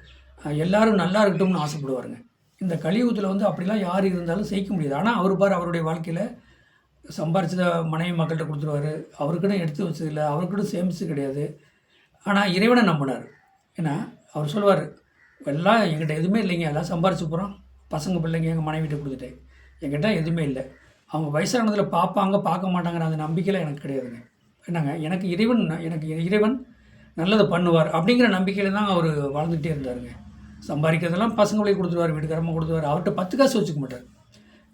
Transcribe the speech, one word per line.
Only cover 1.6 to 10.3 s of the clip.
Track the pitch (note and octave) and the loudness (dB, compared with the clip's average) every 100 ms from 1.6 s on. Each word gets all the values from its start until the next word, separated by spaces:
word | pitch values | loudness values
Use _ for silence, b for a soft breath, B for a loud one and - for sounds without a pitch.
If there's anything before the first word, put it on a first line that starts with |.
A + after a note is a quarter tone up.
ஆசைப்படுவாருங்க. | D3+ D3+ C3+ B2+ - - - _ _ - | -2 -4 -4 -6 -6 -14 -20 _ _ -8
இந்த | F#3 | -4
கலியுகத்துல | E3 E3 G#3+ A#3+ G#3 F#3+ | -2 0 2 2 0 -2
வந்து | G3 G3+ | 0 0
அப்படிலாம் | D#3+ F3+ A3 | 0 -2 -2
யார் | F3+ F#3+ | 0 0
இருந்தாலும் | F#3+ F3+ E3 F#3 G3+ | 0 0 -2 -2 -2
ஜெயிக்க | G3 F#3+ | -4 -2
முடியாது. | F3+ C#3+ | -2 -2
ஆனா | C#3 G#3+ | 0 0
அவரு | G#3+ F#3+ F#3 | 2 2 2
பாரு, | G3 | 2
அவருடைய | F3 F3 E3+ D#3+ | 2 -2 -2 -2
வாழ்க்கையில | E3+ E3 E3+ A#3+ - b b b b b _ - - | -4 -6 -6 -6 -10 b b b b b _ -14 -6
சம்பாரிச்சத | D#3+ F#3 E3 F3+ F3 E3+ D#3+ | -2 0 0 0 2 2 0
மனைவி | D#3 F3+ E3 | -2 -2 0
மக்கள்கிட்ட | D#3 D#3+ D3 | 0 -2 -4
கொடுத்துருவாரு. | D3 D3+ D3 D3+ D#3 - - | -4 -4 -2 -2 -6 -10 -6
அவருக்குன்னு | D3 E3+ G3 G3+ | -4 0 0 0
எடுத்து | D#3+ - F3+ | -2 -2 -4
வச்சதில்ல, | - D#3+ D3+ | -4 -6 -2
அவருக்குன்னு | D3+ | -2